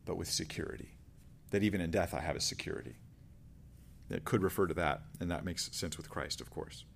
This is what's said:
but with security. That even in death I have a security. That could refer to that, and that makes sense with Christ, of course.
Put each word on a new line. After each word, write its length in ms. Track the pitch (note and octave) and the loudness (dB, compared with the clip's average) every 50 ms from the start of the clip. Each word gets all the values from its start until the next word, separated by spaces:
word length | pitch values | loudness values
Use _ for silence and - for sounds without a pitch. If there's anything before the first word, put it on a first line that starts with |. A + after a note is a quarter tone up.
| - | -2
but 120 | - F2 | -2 -2
with 120 | F2 F2+ - | -2 0 0
security. 680 | - - - - - - - - - - - - - - - - - - - - - - - - | 0 -2 -2 -2 -2 -4 -4 -4 -4 -8 -10 -12 -14 -18 -20 -20 -20 -20 -20 -18 -20 -18 -6 0
That 120 | - G2+ | 2 6
even 180 | G#2 G#2 F#2+ F#2+ | 6 6 4 4
in 120 | E2+ E2+ | 2 4
death 200 | E2+ G2+ E2+ E2+ | 4 4 4 4
I 80 | - C2+ | 2 0
have 140 | D#2 E2+ C#2+ | 0 0 0
a 60 | C#2+ | 2
security. 560 | - - - - - - - - - A#1 A#1+ - - - - - - - - - - - - - - - - - - - - - - - | 0 0 0 -2 -4 -4 -4 -4 -6 -8 -12 -12 -16 -20 -20 -20 -20 -20 -18 -18 -18 -18 -18 -18 -18 -18 -18 -18 -18 -18 -18 -16 -8 -4
That 160 | G2 - D#2 | -4 -2 2
could 180 | - - G#2+ | 4 4 6
refer 240 | F#2 F#2 - - G2 | 6 4 6 4 4
to 80 | E2+ D#2+ | 4 6
that, 280 | E2+ E2+ D2+ C#2 - - - - - | 4 4 4 4 2 -2 -10 -6 -4
and 100 | F2+ F2 | 0 0
that 140 | E2+ - - | 0 0 0
makes 260 | F2+ E2 - - - | -2 -2 -2 -2 -2
sense 260 | - - - E2 - | -2 -4 -2 -2 -4
with 140 | E2 D#2+ - | -6 -8 -6
Christ, 300 | - - C#2 - - - | -4 -4 -2 -2 -4 -6
of 100 | - - | -6 -6
course. 340 | - - - D#2 - - - - - | -6 -6 -6 -6 -10 -14 -16 -16 -20